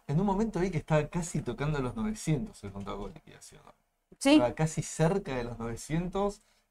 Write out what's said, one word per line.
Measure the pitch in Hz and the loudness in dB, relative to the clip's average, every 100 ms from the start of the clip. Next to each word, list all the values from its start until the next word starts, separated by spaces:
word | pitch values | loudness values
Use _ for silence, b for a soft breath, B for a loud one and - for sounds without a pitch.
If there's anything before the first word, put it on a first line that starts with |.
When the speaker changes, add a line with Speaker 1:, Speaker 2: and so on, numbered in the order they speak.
| - | 0
Speaker 1:
en | 147 | 2
un | 208 | 2
momento | 190 226 190 | 2 0 0
vi | 190 | 0
que | 156 | 0
estaba | - 156 143 | 2 2 2
casi | 175 165 156 | -2 -2 -4
tocando | 123 117 143 147 | -4 -2 0 0
los | 123 113 | -2 -2
novecientos | 107 110 - 147 110 - | -2 -2 0 0 -2 -10
el | 101 | -12
contado | 98 98 101 | -10 -8 -8
con | 101 | -8
liquidación. | 156 - - - - - - _ _ _ - | -12 -20 -20 -20 -20 -20 -20 _ _ _ 0
Speaker 2:
Sí. | 277 | 6
Speaker 1:
Estaba | 302 - | 6 6
casi | - 160 - | 2 -2 -2
cerca | - - 160 196 - 127 | -4 0 2 2 -2 -4
de | |
los | 117 113 | -6 -6
novecientos. | 117 113 - 160 180 196 202 202 _ _ _ | -8 -8 -4 -4 -2 -2 -2 -4 _ _ _